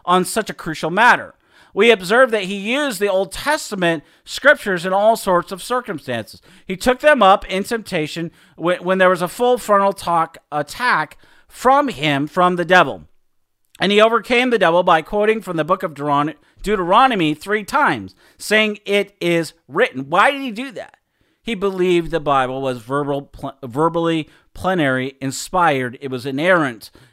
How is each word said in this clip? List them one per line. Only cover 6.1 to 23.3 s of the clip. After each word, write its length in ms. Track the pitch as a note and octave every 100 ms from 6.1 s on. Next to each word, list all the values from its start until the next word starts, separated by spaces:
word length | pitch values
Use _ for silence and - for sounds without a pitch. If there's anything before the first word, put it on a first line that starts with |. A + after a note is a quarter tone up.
| A#2 G#2+ - _ - -
He 80 | F#3
took 240 | B3+ B3+
them 240 | D4+ C#4+
up 220 | F#3+ G3+ -
in 180 | F#3+
temptation 680 | G3+ A3+ G3 F3+ D3+ E3+ E3 - _ -
when, 260 | E3 F3+
when 140 | F3+ F#3+
there 120 | F#3
was 120 | F3
a 60 | F3
full 280 | - B3 B3
frontal 360 | - G3+ G3
talk, 440 | G3 F3+ E3+ E3 - _
attack 680 | D3 D3 - B3 F3 D#3 - _ _ _
from 400 | - A#3 C#4 C#4+
him, 400 | B2+ D3+ C#3 D3
from 300 | F#3 F3+ F3
the 80 | E3+
devil. 400 | F#3 D3 F#2+ D2+ _ _ _ _ _ _ -
And 120 | F#3
he 80 | G3+
overcame 520 | A3 A3+ - A#3+ B3+
the 80 | A3+
devil 240 | F3 F3
by 180 | F3+ E3
quoting 400 | - G#3 G#3+ A3
from 160 | F#3 D#3+
the 80 | D3+
book 160 | F#3+
of 140 | F#3 C#3
Deuteron-, 400 | D3 C#3+ D3 - _ _
Deuteronomy 720 | F#3+ G#3 E3+ G#3 C4 G#3+ D#3
three 300 | D3+ G3 G#3+ G3
times, 500 | C#4 B3+ B2+ F#2 - _ _
saying, 420 | - G#3+ G#3+ G#3 -
"It 320 | G3+ G3+ _
is 340 | F3 E3+ D#3 - -
written." 420 | D3+ A#3+ B2+ C3+
Why 220 | F3 A#3+
did 100 | C#4
he 100 | C4+
do 200 | G#3 C#4
that? 260 | D#3+ - _ _ _ _ _
He 140 | - G#3+
believed 560 | G3 F#3 F3+ F3 E3
the 100 | D#3
Bible 400 | D3 C3+ B2+ C3
was 160 | C3+ B2
verbal, 460 | A2 C#3+ C#3+ C#3+
pl-, 340 | C#3+